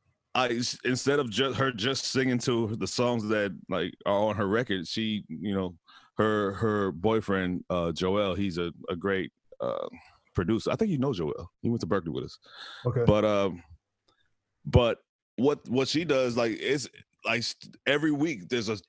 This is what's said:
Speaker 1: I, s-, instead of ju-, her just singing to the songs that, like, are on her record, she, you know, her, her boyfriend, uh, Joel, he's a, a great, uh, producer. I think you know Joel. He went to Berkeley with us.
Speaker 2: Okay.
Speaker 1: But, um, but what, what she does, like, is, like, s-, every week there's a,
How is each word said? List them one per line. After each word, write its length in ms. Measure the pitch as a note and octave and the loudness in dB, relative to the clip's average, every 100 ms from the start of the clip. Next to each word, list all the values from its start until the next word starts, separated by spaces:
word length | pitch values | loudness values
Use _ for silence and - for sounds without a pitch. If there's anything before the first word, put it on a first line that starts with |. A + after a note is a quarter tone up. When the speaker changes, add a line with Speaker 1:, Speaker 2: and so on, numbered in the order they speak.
| _ _ _ | _ _ _
Speaker 1:
I, 140 | - B2+ | 0 0
s-, 300 | A#2+ A#2+ - | 0 -2 -2
instead 340 | A#2+ B2+ C3+ C#3+ | -2 0 2 2
of 120 | B2+ | 0
ju-, 220 | G2 C3+ | 0 0
her 180 | A2+ C3+ | 2 -2
just 360 | A2+ A#2+ C3+ - | 0 -2 -2 -2
singing 320 | C3+ C3 B2 | 0 2 0
to 360 | C3+ A#2 A2 A2 | 0 0 0 -4
the 100 | F#2+ | -4
songs 420 | - B2 A#2+ G#2 | 0 0 0 0
that, 280 | G#2+ G2+ E2 - | 0 0 -4 -4
like, 240 | F#2 F2 - - | -2 -2 -4 0
are 100 | G2+ G#2+ | 2 2
on 60 | G2+ | 0
her 120 | G2 | 0
record, 400 | A2 B2+ F#2+ D#2+ | 0 0 -4 -4
she, 360 | - A2 G#2+ - | -4 -2 -2 -6
you 260 | D#2+ G2+ | -8 -2
know, 220 | G2 F#2 E2+ _ - _ - | -2 -2 -8 _ -20 _ 0
her, 380 | G#2+ G#2+ G2 | 2 2 0
her 360 | G2 A2+ G#2 G2 | 0 0 2 0
boyfriend, 760 | E2 G#2 A2+ G2+ F#2+ F2+ F2+ - | 0 0 0 0 0 0 -2 -2
uh, 220 | F2+ E2+ | -2 0
Joel, 420 | E2+ F#2 G2+ G2+ | 0 0 0 0
he's 240 | F2+ G2+ E2+ | -2 -2 -2
a, 140 | E2+ - - | -6 -6 -8
a 80 | E2 | -4
great, 340 | F#2+ F#2+ D#2+ _ _ - | -2 -2 -4 _ _ -8
uh, 280 | A#1+ G1+ G1+ - - _ _ | -6 -4 -8 -12 -20 _ _
producer. 380 | - F2 G#3+ - | -2 0 0 0
I 40 | - | 0
think 140 | A3 | 0
you 80 | D3 | 2
know 140 | C3+ | 0
Joel. 400 | G2 D2+ - - _ | 0 -4 -6 -10 _
He 80 | A2+ | -4
went 140 | A#2 | -2
to 40 | - | 0
Berkeley 240 | G2 D#2+ | -2 -2
with 140 | B1+ | -6
us. 140 | B1+ - - - - - B2 | -8 -14 -20 -20 -18 -6 -2
Speaker 2:
Okay. 180 | B2+ A#2 | 2 4
Speaker 1:
But, 180 | G#2 G#2+ | 6 4
um, 360 | G2+ G2 F2 - - _ _ _ _ _ _ _ _ | 4 2 -2 -12 -20 _ _ _ _ _ _ _ _
but 340 | C#3+ B2 A#2+ - _ _ _ - | 4 4 4 0 _ _ _ 0
what, 320 | C3+ D3 - | 2 2 -2
what 200 | B2 C3+ | -2 0
she 160 | D3+ E3+ | 0 2
does, 300 | C3+ B2+ A#2+ | 2 2 2
like, 160 | A#2 | 0
is, 360 | G2+ F#2+ C#3+ G#2 - - _ | 0 -2 -2 -4 -12 -20 _
like, 140 | G#2+ A#2 | -4 -2
s-, 140 | A2+ - - - - | -2 -8 -16 -6 0
every 240 | D3 D#3 | 2 2
week 380 | C#3+ E3 A#2 - | 2 0 -2 -2
there's 200 | B2 G#2 | -2 -2
a, 100 | G#2+ | -4